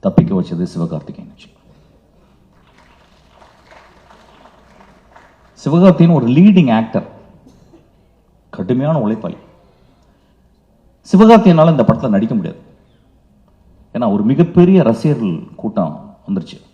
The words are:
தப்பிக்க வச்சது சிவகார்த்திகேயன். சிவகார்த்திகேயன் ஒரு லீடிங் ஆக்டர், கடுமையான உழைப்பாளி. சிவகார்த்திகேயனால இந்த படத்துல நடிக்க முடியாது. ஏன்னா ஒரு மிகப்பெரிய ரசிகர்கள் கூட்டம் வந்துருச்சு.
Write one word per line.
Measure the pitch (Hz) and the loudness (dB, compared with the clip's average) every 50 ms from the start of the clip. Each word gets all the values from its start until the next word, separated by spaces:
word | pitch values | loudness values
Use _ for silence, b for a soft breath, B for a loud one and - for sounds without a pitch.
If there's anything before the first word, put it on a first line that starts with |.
தப்பிக்க | - 101 90 - - 85 104 92 | -6 -4 -4 -2 -4 -2 -4 -6
வச்சது | 85 - 85 82 90 85 - 90 | -6 -6 -8 -10 -10 -10 -8 -10
சிவகார்த்திகேயன். | 85 80 80 76 - - 73 - - - - _ - _ _ _ _ _ _ _ _ _ _ _ _ _ _ _ _ _ _ _ _ _ _ _ _ _ _ _ _ _ _ _ _ _ _ _ _ _ _ _ - _ _ _ _ _ - - _ _ _ _ _ _ - _ _ _ _ _ _ - _ _ _ _ _ _ - _ _ _ _ _ _ - _ _ _ _ _ _ _ _ - | -10 -10 -10 -12 -14 -16 -20 -20 -20 -20 -20 _ -20 _ _ _ _ _ _ _ _ _ _ _ _ _ _ _ _ _ _ _ _ _ _ _ _ _ _ _ _ _ _ _ _ _ _ _ _ _ _ _ -20 _ _ _ _ _ -20 -20 _ _ _ _ _ _ -20 _ _ _ _ _ _ -20 _ _ _ _ _ _ -20 _ _ _ _ _ _ -20 _ _ _ _ _ _ _ _ -6
சிவகார்த்திகேயன் | - 147 170 180 190 175 - 165 170 170 | -2 0 4 4 4 4 4 2 2 2
ஒரு | 143 123 | 0 0
லீடிங் | 117 127 151 185 208 202 185 165 127 113 | 0 2 4 4 4 4 4 2 2 0
ஆக்டர், | 110 113 - - 98 - - - - - _ _ _ _ - _ _ _ _ _ - _ _ _ _ _ _ _ _ _ _ _ _ _ _ | -2 -2 -4 -6 -10 -10 -10 -20 -20 -20 _ _ _ _ -20 _ _ _ _ _ -20 _ _ _ _ _ _ _ _ _ _ _ _ _ _
கடுமையான | - - 98 90 123 123 135 151 165 151 | -14 -14 -6 -6 -4 -4 -2 -2 -2 -2
உழைப்பாளி. | 117 104 110 107 - 87 82 - - _ _ _ _ _ _ _ _ _ _ _ _ _ _ _ _ _ _ _ _ _ _ _ _ _ _ _ _ _ _ _ _ - - | -2 -4 -6 -6 -8 -14 -14 -14 -20 _ _ _ _ _ _ _ _ _ _ _ _ _ _ _ _ _ _ _ _ _ _ _ _ _ _ _ _ _ _ _ _ -2 2
சிவகார்த்திகேயனால | 185 220 220 233 220 - 196 170 160 156 170 | 4 6 8 6 6 6 4 4 4 4 2
இந்த | 160 139 113 | 2 0 0
படத்துல | 104 113 - - 127 | 0 0 -2 -2 -2
நடிக்க | 104 98 104 113 127 | -2 -2 -2 -2 -4
முடியாது. | 107 87 82 - - - _ _ _ _ _ _ _ _ _ _ _ _ _ _ _ _ _ _ _ _ _ _ _ _ _ _ | -6 -6 -8 -14 -16 -20 _ _ _ _ _ _ _ _ _ _ _ _ _ _ _ _ _ _ _ _ _ _ _ _ _ _
ஏன்னா | 117 123 110 98 | -6 -4 -4 -2
ஒரு | 101 98 | -2 -2
மிகப்பெரிய | 110 139 147 170 170 - 180 175 180 190 185 147 | -2 0 0 0 0 4 2 4 4 4 2 2
ரசிகர்கள் | 110 113 - - 156 147 - 117 98 85 78 - - - | 2 -2 -2 -2 -4 -4 -2 -4 -6 -6 -8 -10 -16 -20
கூட்டம் | - - 113 - 101 87 73 76 - - - - _ _ | -12 -12 -10 -6 -6 -6 -6 -8 -14 -18 -20 -20 _ _
வந்துருச்சு. | - 98 92 80 - - - _ _ | -8 -8 -8 -8 -12 -20 -20 _ _